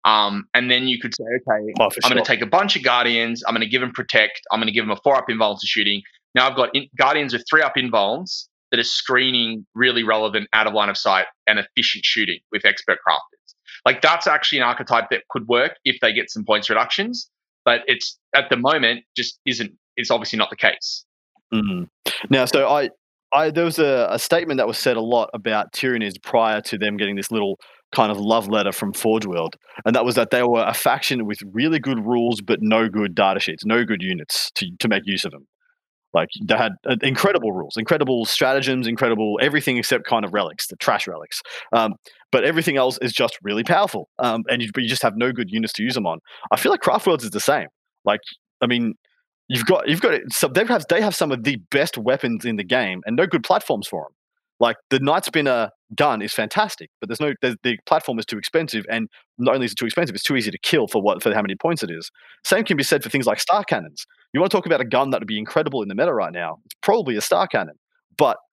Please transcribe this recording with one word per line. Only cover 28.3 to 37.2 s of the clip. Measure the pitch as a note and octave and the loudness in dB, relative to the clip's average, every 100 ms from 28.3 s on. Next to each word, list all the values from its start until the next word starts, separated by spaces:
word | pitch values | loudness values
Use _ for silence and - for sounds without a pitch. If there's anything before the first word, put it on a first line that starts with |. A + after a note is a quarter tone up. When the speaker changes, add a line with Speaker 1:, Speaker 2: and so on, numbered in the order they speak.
| A2+ G2+ | 0 2
Speaker 2:
letter | G#2+ G2 | 0 0
from | - G#2+ | -2 -6
Forge | G2 A2+ A2 G#2 | -2 0 0 -2
World, | F2 E2 - _ - A2 | -4 -6 -8 _ -4 0
and | A#2+ | 2
that | A#2+ | 2
was | A#2+ | 2
that | A2+ | 2
they | B2 | 2
were | B2 A#2 G#2 | 2 2 0
a | |
faction | A#2 - C#3 - B2+ G#2+ | 0 0 2 0 -2 -4
with | G#2+ G#2 | -8 -8
really | G2+ D3 D#3+ | -2 0 0
good | B2+ B2 | -2 -4
rules | G#2+ A#2+ A#2+ A2 | 0 0 2 -2
but | G2+ A2+ | -2 0
no | G#2+ A2+ A2+ | 2 2 2
good | G2+ G2+ | 0 -2
data | F2 G2 F#2+ | 2 2 2
sheets, | - E2 G#2 | -4 -4 0
no | A#2 | 0
good | A#2 G2+ | 2 -2
units | F#2 F#2 D#2 - - - | -4 -6 -4 -6 -4 -6
to, | F#2 F2+ | -8 -4
to | A2+ | 0
make | G2 - | 0 -2
use | F#2+ F#2+ | -4 -6
of | |
them. | D2 _ _ _ _ _ _ _ - | -10 _ _ _ _ _ _ _ -2
Like, | E2+ - | -2 -6
they | G2+ A2 | -2 0
had, | A2+ F#2 - | 0 -4 -4
uh, | A#2+ | -2
incredible | C3 C3 | 0 0